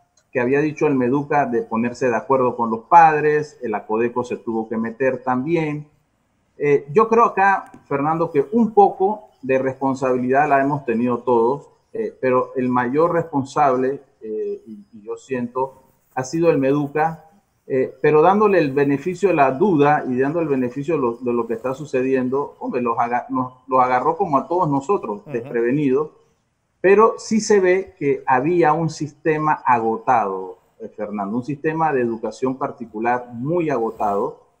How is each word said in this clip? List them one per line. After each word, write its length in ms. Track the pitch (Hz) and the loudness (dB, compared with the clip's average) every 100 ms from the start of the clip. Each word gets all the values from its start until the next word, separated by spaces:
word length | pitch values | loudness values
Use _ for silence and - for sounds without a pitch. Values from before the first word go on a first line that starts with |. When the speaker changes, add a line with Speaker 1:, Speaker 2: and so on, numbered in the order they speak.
| _ _ _ | _ _ _
Speaker 1:
que 80 | 131 | -4
había 220 | 120 139 | 0 0
dicho 240 | 156 147 156 | 0 0 0
el 80 | |
Meduca 500 | 135 123 139 143 147 | 2 0 0 0 -2
de 160 | 131 117 | 0 -2
ponerse 480 | 110 113 120 120 131 | -2 -2 -4 -2 -2
de 80 | 113 | 0
acuerdo 400 | - 135 123 120 | 0 0 0 0
con 140 | 113 | -2
los 140 | 113 - | -4 4
padres, 720 | 170 160 151 151 151 151 - | 6 6 4 2 0 -2 -8
el 140 | 120 | -6
acodeco 500 | 104 - 107 120 120 | -6 -2 0 0 -2
se 140 | 120 104 | -4 -6
tuvo 320 | - 113 113 | -6 -6 -4
que 80 | 113 | -4
meter 440 | 113 113 131 123 | -6 -2 -2 -2
también. 640 | - 127 135 165 156 147 147 _ _ _ _ _ _ - | -2 -2 -2 -2 -2 -6 -12 _ _ _ _ _ _ -4
Eh, 320 | 147 143 - | 0 0 2
yo 160 | 147 226 | 2 4
creo 160 | 226 220 | 4 2
acá, 440 | - 196 190 - - | 2 2 2 -4 -16
Fernando, 460 | - - 143 165 165 | -6 -2 -2 -2 0
que 160 | 147 135 | 0 0
un 200 | 233 220 | 2 2
poco 600 | 208 196 185 190 214 - _ | 4 4 4 -2 -2 -10 _
de 160 | 127 131 | -2 0
responsabilidad 920 | 131 127 135 131 131 127 127 135 147 | 0 -2 -2 -2 0 0 2 2 4
la 140 | 139 | 2
hemos 240 | 139 143 - | 2 -2 -2
tenido 320 | 113 123 120 | -2 0 -2
todos, 500 | 123 120 113 143 - _ _ | 0 2 2 0 -6 _ _
eh, 240 | 113 107 - | -8 -8 -4
pero 340 | 131 127 127 135 | 0 0 0 -4
el 140 | 127 | -2
mayor 420 | 123 123 139 165 | 0 0 2 2
responsable, 880 | 165 165 143 127 - 147 127 131 139 _ _ | 0 -2 -4 -4 0 2 2 -2 -4 _ _
eh, 400 | 110 107 104 202 113 | -10 -6 -6 -8 -12
y, 200 | 110 101 | -20 -20
y 80 | 113 | -18
yo 160 | 104 117 | -14 -14
siento, 640 | - 127 120 131 131 - _ _ _ | -8 -6 -4 -4 -6 -8 _ _ _
ha 100 | - | -8
sido 240 | 127 165 170 | -6 0 2
el 80 | 156 | 2
Meduca, 720 | 135 147 143 151 160 165 - _ _ _ - | 2 0 -2 -2 -4 -4 -16 _ _ _ -6
eh, 240 | 135 131 - | -2 -2 -2
pero 220 | 151 151 | 2 6
dándole 380 | 165 196 214 190 | 6 6 4 4
el 120 | 151 | 2
beneficio 560 | 135 143 139 175 180 202 | 2 0 0 -2 -2 0
de 60 | |
la 160 | 165 135 | 2 2
duda 520 | 131 208 160 143 147 127 | 2 2 4 4 2 0
y 100 | 123 | -2
dando 220 | 139 170 | 0 -2
el 80 | 160 | -2
beneficio 460 | 135 123 143 143 | -2 -2 -4 -4
de 60 | 165 | 0
lo, 100 | 123 117 | 0 -2
de 180 | 123 | -2
lo 120 | 120 113 | -2 -2
que 60 | |
está 220 | 113 127 | -4 -6
sucediendo, 800 | 131 147 131 131 131 127 135 143 - | -8 -4 -4 0 0 0 -2 -4 -8
hombre, 200 | 123 131 | -6 -4
los 180 | 120 117 | -2 -2
aga-, 280 | 120 120 - | -2 -2 -4
nos, 240 | 131 127 - - | -6 -6 -10 -2
los 180 | 131 | 0
agarró 320 | 127 127 135 165 | 2 2 0 -2
como 220 | 185 139 | 0 0
a 100 | - | 0
todos 220 | 175 175 | -2 0
nosotros, 500 | 139 135 202 - 104 | -2 0 -2 -4 -10
Speaker 2:
Ujú. 120 | - | -8
Speaker 1:
desprevenidos, 760 | 131 120 120 120 139 143 131 151 - _ _ _ _ _ _ | -10 -6 -2 0 0 2 0 -2 -10 _ _ _ _ _ _
pero 360 | 180 202 226 - | 4 6 6 2
sí 240 | - 220 | -2 -2
se 180 | 214 208 | 2 4
ve 340 | 185 185 190 - | 4 2 -2 -4
que 240 | 143 135 | -2 -2
había 480 | - 131 143 175 156 | 0 0 2 2 2
un 160 | 156 165 | 2 -2
sistema 720 | - 143 - 165 151 156 151 - | -4 -10 -6 -2 0 0 -2 0
agotado, 880 | 123 113 110 - 123 104 95 92 90 _ - | 0 0 -2 0 0 0 -4 -8 -14 _ -18
eh, 80 | 110 | -16
Fernando, 480 | - 104 104 98 113 | -10 -8 -6 -6 -6
un 80 | |
sistema 480 | 127 143 160 156 160 | -6 -6 -4 -2 0
de 80 | 139 | 0
educación 560 | 120 113 113 - 131 131 | -2 -4 -8 -6 -6 -4
particular 720 | 139 117 113 107 113 120 123 | -8 -8 -12 -6 -2 -2 -4
muy 340 | 117 131 175 160 | -8 -4 -2 -2
agotado, 760 | 131 113 - 107 101 131 - _ _ | -2 -4 -4 -4 -2 -4 -8 _ _